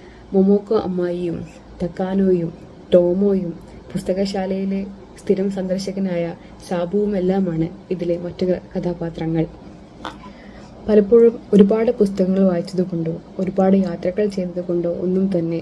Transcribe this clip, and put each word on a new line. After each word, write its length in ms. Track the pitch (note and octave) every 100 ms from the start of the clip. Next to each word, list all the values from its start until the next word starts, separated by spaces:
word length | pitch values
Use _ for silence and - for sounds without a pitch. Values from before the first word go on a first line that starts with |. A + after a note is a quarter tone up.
| - - -
മൊമോക്കോ 460 | F#3+ G3 G3+ G3+ G#3+
അമ്മായിയും 580 | F#3 F3+ F3 F3 F3 E3+ E3+ - - -
തക്കാനോയും 720 | F3 E3+ F#3 G3 F#3+ F3+ E3 - - - -
ടോമോയും 640 | F3+ F3 F#3 G3+ G3 E3+ E3 - - -
പുസ്തകശാലയിലെ 920 | - - F#3 G3 G3 F#3+ F#3+ G3 G3 G3 - - -
സ്ഥിരം 300 | - F#3+ G3
സന്ദർശകനായ 760 | G3 F#3 F#3 G3 F#3+ F#3+ F3 E3+ F3 - - -
സാബുവുമെല്ലാമാണ് 1000 | F3+ F3 G3+ G#3 G3 F3+ F#3+ F#3+ D#3+ D#3+ - -
ഇതിലെ 240 | F3+ F3 F3
മറ്റു 280 | F3 E3 F#3
ക-, 160 | F3 -
കഥാപാത്രങ്ങൾ. 760 | F#3+ F3 E3+ E3 E3 D#3+ E3 E3 - - - - - - - - - - - - -
പലപ്പോഴും 500 | - G#3+ G3 A#3 A#3 A#3 -
ഒരുപാട് 380 | G3+ G3 A3 A#3
പുസ്തകങ്ങൾ 520 | A#3+ G3+ G3 F#3 F#3+
വായിച്ചതുകൊണ്ടോ 680 | F#3+ F3 E3+ F3+ F3+ E3+ D#3+ E3+ - -
ഒരുപാട് 380 | F#3 - F#3+ G3
യാത്രകൾ 480 | F3+ E3+ F#3 F3+ G#3
ചെയ്തതുകൊണ്ടോ 640 | G3+ F3+ F3 F3+ F3 E3+ E3+
ഒന്നും 240 | F3+ F#3 F#3+
തന്നെ 300 | F3+ E3 E3